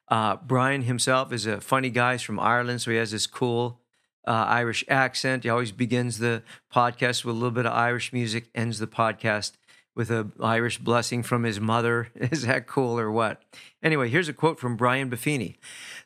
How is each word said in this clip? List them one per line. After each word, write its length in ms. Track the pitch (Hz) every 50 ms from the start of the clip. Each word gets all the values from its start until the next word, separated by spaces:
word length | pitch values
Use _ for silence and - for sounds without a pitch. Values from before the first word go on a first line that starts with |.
| _ -
Uh, 260 | 120 113 110 107 98
Brian 480 | 104 - 127 131 127 127 131 139 139 127
himself 500 | 117 127 120 - - 131 131 135 139 127
is 120 | 117 101
a 140 | 110 107 101
funny 300 | - - 135 131 131 127
guy. 240 | 110 123 120 123 127
He's 80 | 120
from 180 | - - 110 101
Ireland, 420 | - 107 117 123 123 120 123 120
so 100 | 120 120
he 60 | 113 113
has 140 | 113 107
this 140 | 107 107 -
cool, 560 | - - - 131 123 120 117 120 120 120 - _ _ _ _ _ _ _ _ - 120
uh, 40 |
Irish 540 | 117 113 110 101 113 120 120 117 110 - - -
accent. 560 | 135 135 131 127 - - - 135 131 127 120
He 60 | 123
always 220 | 113 120 123 110
begins 480 | 98 - 123 110 123 123 123 123 117 107
the 240 | 117 120 117 110 - - - - _ _ -
podcast 520 | 123 120 120 117 - 131 123 123 - -
with 100 | 123 117
a 20 | 113
little 140 | 120 123
bit 140 | 113 120 120
of 80 | 117 117
Irish 400 | 117 117 120 120 120 117 - -
music, 360 | 123 120 113 107 113 117 _ -
ends 260 | 117 113 117 113 101
the 80 | 110 -
podcast 680 | - - 113 110 107 - - 113 107 107 101 - - _ _ _ - _ _ _ -
with 140 | - 117 113
an 240 | 117 113 107 107 - -
Irish 360 | - 113 113 113 117 120 - -
blessing 460 | - 120 117 120 117 - 123 120 117
from 200 | - 127 120 117
his 160 | 117 107 101
mother. 500 | 107 110 110 117 117 117 117 117 117 117
<laughs> 40 | -
Is 300 | - - 120 156 156 123
that 220 | 113 131 131 113 -
cool 320 | - 143 135 123 117 117
or 120 | 113 107
what? 300 | 107 113 113 104 - - _ _ - - - - - _
Anyway, 280 | - 160 160 147 127 117
here's 200 | 117 170 185 151
a 40 | 143
quote 260 | - - 160 160 -
from 160 | - 123 120
Brian 340 | 104 123 123 123 135 139 131
Buffini. 460 | 123 117 - 151 151 135 107 82 - - - - - - - - - - -